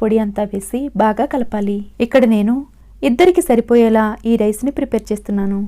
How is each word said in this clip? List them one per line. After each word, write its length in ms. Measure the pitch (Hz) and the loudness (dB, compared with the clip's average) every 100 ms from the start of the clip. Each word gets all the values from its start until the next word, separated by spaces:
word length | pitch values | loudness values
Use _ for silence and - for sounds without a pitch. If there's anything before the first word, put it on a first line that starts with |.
పొడి 160 | 220 220 | 0 0
అంతా 180 | 214 208 208 | 0 -4 -6
వేసి 280 | 202 - 247 285 196 | -6 -6 -8 -6 -2
బాగా 220 | 214 214 285 | 0 0 -2
కలపాలి. 440 | 277 240 214 202 202 202 - 240 | -2 -4 -4 -4 -4 -8 -6 0
ఇక్కడ 180 | 269 247 | 2 4
నేను 200 | 220 208 254 277 - - - 277 | 2 2 -2 -4 -16 -20 -4 -2
ఇద్దరికి 340 | 240 359 359 - | 4 4 4 2
సరిపోయేలా 560 | 233 226 240 226 220 214 214 226 | 2 4 4 4 4 0 -2 -2
ఈ 40 | 233 | 0
రైస్ని 300 | 214 214 262 277 | 0 -2 -4 -4
ప్రిపేర్ 280 | 277 226 220 | -4 -4 -4
చేస్తున్నాను. 500 | 208 - 202 196 196 | -8 -4 -4 -2 -4